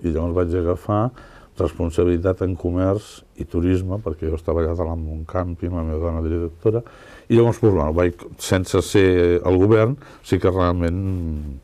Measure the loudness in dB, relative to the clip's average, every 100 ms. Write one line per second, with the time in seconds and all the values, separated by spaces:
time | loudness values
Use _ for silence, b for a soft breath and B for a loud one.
0 | -4 -2 -2 -2 0 -2 -2 -4 -2 -2
1 | -2 B B B B -4 -4 -2 -4 0
2 | 2 2 0 -2 -2 -4 -4 0 0 -2
3 | -6 -20 -20 -14 -6 -2 0 0 -2 -6
4 | -6 -6 -6 -4 -2 -2 -2 -2 -4 -4
5 | -6 -8 -6 -6 -6 -6 -6 -4 -4 -4
6 | -4 -4 -4 -4 -6 -2 -2 -2 -4 B
7 | B B B 4 4 4 2 4 2 2
8 | 0 -2 -14 -12 -2 0 2 0 2 4
9 | 4 4 4 2 2 4 6 6 4 0
10 | B B -2 0 2 2 2 2 0 -2
11 | -2 -4 -4 -6 -8 -12